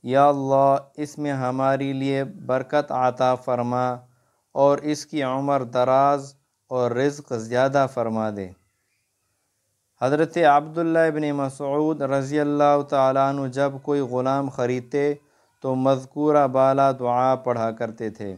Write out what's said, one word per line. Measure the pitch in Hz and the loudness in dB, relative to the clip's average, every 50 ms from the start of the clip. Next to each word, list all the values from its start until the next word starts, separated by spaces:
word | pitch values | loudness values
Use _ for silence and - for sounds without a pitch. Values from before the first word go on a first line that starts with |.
یا | - 123 127 139 143 147 | -4 0 4 4 6 6
اللہ، | 143 139 135 135 135 135 139 139 135 139 139 _ _ | 4 2 0 2 2 4 4 4 4 2 -2 _ _
اس | - 147 147 - 151 | -10 -10 -10 -8 -8
میں | 147 147 | -6 -4
ہمارے | 139 131 127 123 127 131 135 135 139 131 135 139 | -4 -2 -2 -2 -2 0 0 0 0 0 -2 -4
لیے | 139 135 135 139 139 135 135 | -4 -4 -2 -2 -2 -2 -4
برکت | 135 - - - 123 127 131 131 - - 147 143 - | -6 -10 -14 -6 -4 -2 -2 -2 -2 -2 -2 -2 -2
عطا | - 127 127 127 120 123 131 127 127 | -2 0 0 0 0 2 0 0 0
فرما | 120 - - 123 120 120 120 123 123 127 127 123 123 - _ _ _ _ _ _ _ _ _ | -2 -2 -4 -4 -2 -2 -2 -2 -2 -2 -2 -4 -8 -12 _ _ _ _ _ _ _ _ _
اور | _ 135 139 143 143 - | _ 2 4 4 4 2
اس | 143 151 151 147 - | -2 -4 -6 -6 -8
کی | _ - 151 | _ -6 -4
عمر | 135 127 131 135 139 143 139 139 | -4 -2 -2 -2 -2 0 -2 -2
دراز | 127 117 113 127 123 127 131 135 139 143 143 139 139 135 _ _ _ _ _ _ _ _ | -2 -2 0 0 2 4 4 4 4 4 2 0 -4 -10 _ _ _ _ _ _ _ _
اور | 131 127 123 120 | -4 -2 -2 0
رزق | 117 120 135 143 139 147 147 _ | 0 0 0 0 -2 -4 -10 _
زیادہ | 127 113 110 113 120 123 131 135 135 143 135 131 131 | -8 -8 -6 -2 0 2 2 2 2 2 0 0 -2
فرما | 123 117 113 110 110 110 107 | -4 -4 -2 -2 -4 -4 -4
دے۔ | 104 101 95 90 87 _ _ _ _ _ _ _ _ _ _ _ _ _ _ _ _ _ _ _ _ _ _ _ _ _ _ _ _ _ | -6 -8 -10 -12 -14 _ _ _ _ _ _ _ _ _ _ _ _ _ _ _ _ _ _ _ _ _ _ _ _ _ _ _ _ _
حضرت | 123 131 143 147 165 160 165 175 | -2 0 0 0 0 -2 0 2
عبداللہ | 170 147 143 147 151 156 156 165 170 165 160 165 | 4 6 4 4 2 -2 -6 -4 -2 0 2 2
ابن | 165 160 151 151 151 147 | 2 2 0 -2 -4 -2
مسعود | 143 143 139 135 135 - 147 139 139 147 151 156 160 147 | -2 -4 -4 -6 -6 -8 -6 -4 -2 0 0 0 -2 -2
رضی | 143 131 135 139 135 135 147 151 | -2 -2 -2 -2 -2 -2 -2 0
اللہ | 147 147 147 147 147 143 147 143 143 143 | 0 0 2 4 4 4 4 2 0 0
تعالیٰ | 151 139 131 131 131 135 135 139 | 0 2 2 2 4 2 2 0
عنہ | 139 139 139 131 | 0 -2 -6 -6
جب | 123 135 139 139 139 131 | -2 -2 -2 -2 -2 -6
کوئی | 135 147 147 143 | -4 -2 -2 -2
غلام | 135 120 123 127 127 131 135 139 139 135 | -2 -2 -2 -2 0 0 0 0 -2 -4
خریدتے | - - 123 123 127 127 123 123 - 143 143 147 147 143 _ _ _ _ _ _ _ _ | -4 -4 -2 -2 -2 -4 -6 -4 -2 0 0 0 -2 -4 _ _ _ _ _ _ _ _
تو | - 131 131 | -4 -4 -2
مذکورہ | 131 131 135 135 127 131 127 _ 147 147 151 147 147 143 | 0 2 2 2 0 -2 -10 _ -2 0 2 4 4 2
بالا | 131 127 131 131 135 135 139 139 139 | 2 2 2 4 4 4 4 2 2
دعا | 131 123 123 120 120 123 127 131 131 | 2 0 -2 -2 0 2 2 2 0
پڑھا | 127 120 123 120 117 113 113 | 0 -2 -4 -2 -2 -2 -4
کرتے | 113 113 120 113 110 - 113 110 | -4 -6 -8 -8 -8 -8 -8 -8
تھے۔ | 107 - 107 98 95 | -8 -8 -12 -12 -12